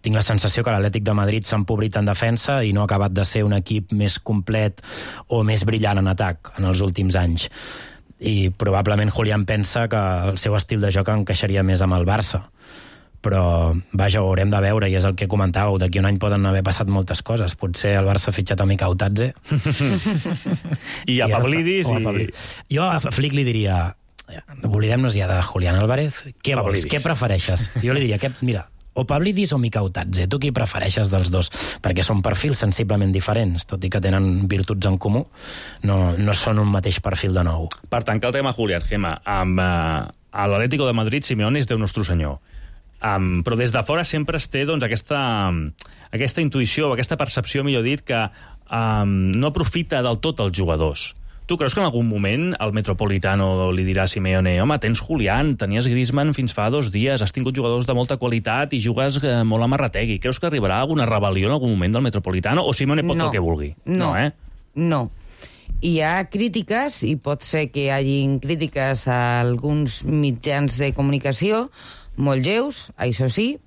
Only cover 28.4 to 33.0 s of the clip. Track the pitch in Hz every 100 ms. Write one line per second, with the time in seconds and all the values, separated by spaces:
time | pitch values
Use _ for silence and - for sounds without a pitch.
28.4 | 123 104 - - - - 131 147 185 190
29.4 | 185 139 120 107 95 90 90 92 90 143
30.4 | 143 123 104 - 98 110 101 95 90 90
31.4 | 87 - - - - 90 101 104 95 101
32.4 | 147 135 104 95 104 104